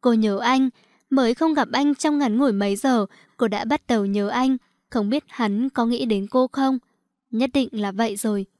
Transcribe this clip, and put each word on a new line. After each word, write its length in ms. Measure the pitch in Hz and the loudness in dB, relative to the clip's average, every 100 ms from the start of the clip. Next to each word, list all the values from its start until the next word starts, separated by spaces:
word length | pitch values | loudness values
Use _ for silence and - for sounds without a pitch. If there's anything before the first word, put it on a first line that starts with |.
Cô 120 | 254 | 2
nhớ 240 | 226 214 196 | 2 2 0
anh, 320 | 233 262 262 - _ _ _ | 0 2 2 -2 _ _ _
mới 240 | 269 240 | 0 2
không 200 | 247 320 | 2 0
gặp 140 | 294 240 | 0 0
anh 240 | 254 285 277 | 0 0 0
trong 220 | 311 294 | 0 0
ngắn 200 | 269 214 | 0 2
ngủi 140 | 277 | 2
mấy 240 | 202 202 202 | 2 0 0
giờ, 300 | 269 247 196 - _ _ | 0 0 0 -8 _ _
cô 100 | 226 | -2
đã 180 | 202 226 | -2 -2
bắt 220 | 294 - | -4 0
đầu 180 | 233 196 | -2 0
nhớ 220 | 202 202 | -2 -2
anh, 300 | 240 262 262 _ _ _ | 0 0 0 _ _ _
không 200 | 247 208 | -4 -2
biết 140 | 277 - | -2 -4
hắn 420 | - 220 202 262 | -4 -2 0 -2
có 160 | - 233 | -2 -2
nghĩ 200 | 240 247 | -2 0
đến 220 | 208 202 | -2 0
cô 160 | 254 254 | 0 0
không? 300 | - 269 262 _ _ _ _ _ | 0 0 -2 _ _ _ _ _
Nhất 180 | 220 262 | -4 0
định 160 | 277 254 | 0 -2
là 200 | 220 202 | -2 -6
vậy 240 | 190 226 208 | -2 -2 -2
rồi. 300 | 226 202 196 | -4 -4 -6